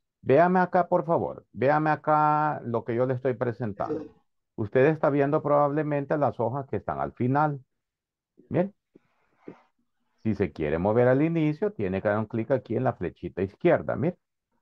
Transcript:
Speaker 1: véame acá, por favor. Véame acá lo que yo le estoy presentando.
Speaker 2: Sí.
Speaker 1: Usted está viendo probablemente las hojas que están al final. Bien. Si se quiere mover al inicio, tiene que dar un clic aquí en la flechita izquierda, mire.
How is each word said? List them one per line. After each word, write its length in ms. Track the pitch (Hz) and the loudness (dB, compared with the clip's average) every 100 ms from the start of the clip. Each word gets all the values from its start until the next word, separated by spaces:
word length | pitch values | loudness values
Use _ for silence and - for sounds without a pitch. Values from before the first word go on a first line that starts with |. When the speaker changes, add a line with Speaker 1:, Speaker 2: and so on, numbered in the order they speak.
| _ _ | _ _
Speaker 1:
véame 400 | 117 139 175 185 | 2 4 4 4
acá, 260 | 180 180 175 | 2 0 2
por 180 | 175 | 0
favor. 400 | 151 156 85 - - | 0 -2 -2 -8 -12
Véame 380 | 98 127 151 156 | -2 2 2 2
acá 680 | 151 - 151 151 151 151 139 | 0 2 2 4 2 0 -4
lo 200 | 120 113 | -4 -4
que 100 | - | -2
yo 100 | 117 131 | -2 0
le 80 | |
estoy 200 | 127 131 | 0 -2
presentando. 640 | 113 123 113 113 98 - 151 | -2 -4 -4 -6 -4 -6 -6
Speaker 2:
Sí. 80 | - _ _ _ _ | -10 _ _ _ _
Speaker 1:
Usted 320 | - 107 131 143 | -8 0 4 4
está 240 | 151 156 | 4 0
viendo 320 | 143 139 156 | 2 2 0
probablemente 720 | 147 147 143 151 151 143 139 151 | 2 2 2 0 -2 -4 -2 0
las 200 | 131 - | 0 0
hojas 280 | 113 139 127 | -4 -4 -6
que 100 | 101 | -6
están 240 | - 71 | -4 -6
al 120 | 71 | -6
final. 460 | - 123 139 151 139 _ _ _ _ _ _ _ _ - | -4 0 0 0 -2 _ _ _ _ _ _ _ _ -6
Bien. 260 | 156 196 - _ _ _ _ _ _ - - _ _ _ _ _ _ | -4 -4 -6 _ _ _ _ _ _ -20 -20 _ _ _ _ _ _
Si 120 | 113 | -4
se 180 | 101 90 | -2 -2
quiere 260 | - 76 80 | -2 -2 0
mover 300 | 98 113 123 | 0 2 4
al 140 | 135 | 4
inicio, 500 | 160 165 151 151 208 | 2 0 -2 -2 -4
tiene 280 | - 92 95 | -4 -4 -2
que 80 | 104 | 0
dar 100 | 107 | -2
un 80 | 107 | -2
clic 240 | 113 110 | -4 -2
aquí 260 | 135 - 113 | -2 -2 -2
en 80 | |
la 80 | 127 | -2
flechita 500 | - 85 - 87 - | -2 -6 -8 -10 -4
izquierda, 540 | 95 - 175 151 - - | -6 0 2 2 0 -4
mire. 220 | 156 - _ _ _ _ | -4 -6 _ _ _ _